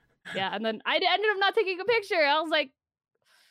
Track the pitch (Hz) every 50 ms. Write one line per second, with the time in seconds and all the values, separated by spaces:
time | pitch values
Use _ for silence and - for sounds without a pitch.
0 | _ _ _ _ _ - - 185 190 185 170 208 220 226 226 - - 214 269 320
1 | 359 349 349 370 415 427 415 381 392 381 - 453 427 370 381 339 381 403 480 453
2 | 403 - 415 349 302 277 285 311 320 320 330 311 302 262 - _ _ _ _ _
3 | _ _ _ _ _ _ _ _ _ _